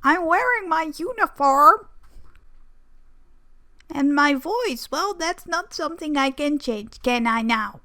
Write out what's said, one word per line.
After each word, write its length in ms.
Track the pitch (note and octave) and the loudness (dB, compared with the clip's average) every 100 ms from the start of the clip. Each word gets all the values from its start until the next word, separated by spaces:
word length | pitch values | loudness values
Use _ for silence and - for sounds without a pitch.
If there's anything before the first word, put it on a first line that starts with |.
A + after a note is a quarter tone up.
I'm 220 | C4+ E4 E4+ | 2 0 2
wearing 440 | F4 B4+ B4 F#4+ | 2 2 -2 0
my 220 | D#4+ D#4+ D4 | -2 -2 -6
uniform. 920 | E4 A#4+ F#4+ - C#4 C4+ D4 G4 - - - - - - - - - - - - - - - - - - - - - | -8 -2 -4 0 2 6 8 6 2 -20 -20 -20 -20 -20 -20 -20 -20 -20 -20 -20 -20 -20 -20 -20 -20 -20 -20 -20 -12
And 240 | C#4 C#4+ | -2 0
my 200 | C#4+ D4 | 4 2
voice, 560 | C#4+ C#4+ A4 A#4+ B3 - | 2 0 -2 -2 -4 -6
well, 220 | C#4+ F#4+ | -4 -2
that's 340 | G4 E4 F4+ - | -2 -4 -6 -6
not 260 | E4+ F4+ | -6 -6
something 440 | - D#4+ E4 D#4+ D4 | -8 -8 -8 -4 -2
I 140 | C4+ | -2
can 280 | C4+ D4 D4 | -2 -2 -2
change, 420 | - A3 G#3+ - | -4 -6 -8 -8
can 240 | - B3 A#3 | -2 0 0
I 160 | A3+ | 0
now? 400 | A3+ A3+ G#3 G#3 | 0 -2 -2 -10